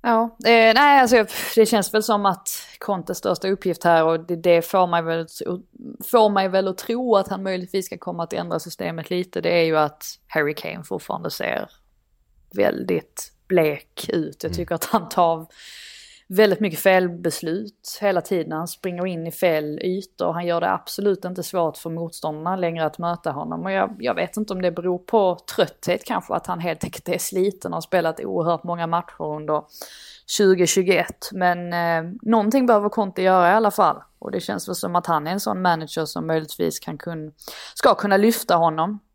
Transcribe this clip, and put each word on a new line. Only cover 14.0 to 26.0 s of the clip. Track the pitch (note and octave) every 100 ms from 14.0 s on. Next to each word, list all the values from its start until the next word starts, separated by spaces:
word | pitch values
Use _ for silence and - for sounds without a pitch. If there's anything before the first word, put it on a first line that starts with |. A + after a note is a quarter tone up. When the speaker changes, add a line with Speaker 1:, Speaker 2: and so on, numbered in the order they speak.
| -
Speaker 1:
ut. | - D3+ -
Jag | E3
Speaker 2:
Mm. | E3+
Speaker 1:
tycker | E3+ E3
att | -
han | A3 E3
tar | - E3+ E3 D#3+ _ - - - - - - _
väldigt | F#3 G#3+ F#3
mycket | G#3 D#3+
felbeslut | F#3+ F#3 F3+ E3+ E3+ - E3 F3+ G#3 _ - -
hela | G3+ F3+
tiden. | E3 F3+ D#3+
Han | D#3 E3+
springer | - F#3+ F3 F#3
in | E3+ E3
i |
fel | - F3+ D#3 D3+ D3+
ytor. | F#3 F#3+ F#3+ _ F3
Han | E3+ F3
gör | E3+
det | F3
absolut | F#3 - - G3+ F#3+ F#3
inte | F3+
svårt | E3+ F#3 E3 D3+
för | E3
motståndarna | E3 E3 - E3 D3+ E3 F#3+
längre | F3 E3 D#3
att | -
möta | E3+ E3+ E3
honom. | D3 D#3 E3 F#3
Och |
jag, | F#3+ G3 G3
jag | A#3+ -
vet | F3+ -
inte | G#3+
om | F#3
det | F3+
beror | E3+ F3+ F3+
på | - A3+ F#3+ F3 - -
trötthet | F#3 - - F3+